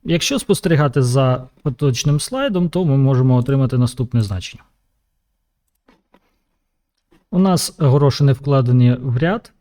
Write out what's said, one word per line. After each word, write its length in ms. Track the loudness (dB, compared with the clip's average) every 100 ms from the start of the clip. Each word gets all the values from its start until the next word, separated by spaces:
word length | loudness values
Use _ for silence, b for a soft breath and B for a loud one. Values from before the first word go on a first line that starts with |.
Якщо 360 | -2 -4 -2 -6
спостерігати 600 | -2 -2 2 2 2 0
за 460 | 0 2 2 0 -6 _
поточним 580 | -8 -2 -2 0 0 -2
слайдом, 500 | -2 -4 -4 -2 -2
то 160 | -2 0
ми 120 | 2
можемо 380 | 2 2 2 2
отримати 420 | 2 0 0 0
наступне 440 | -2 -2 -4 -2
значення. 420 | -2 -6 -10 -18 _ _ _ _ _ _ _ _ _ _ _ _ _ _ _ _ _ _ _ _ _ _ _ _ _ _ _
У 80 | 0
нас 400 | 2 0 -4 -2
горошини 540 | 0 2 2 2 0
вкладені 600 | 0 0 0 2 4 4
в 240 | 2 -2 -2
ряд 360 | -2 -4 -8 _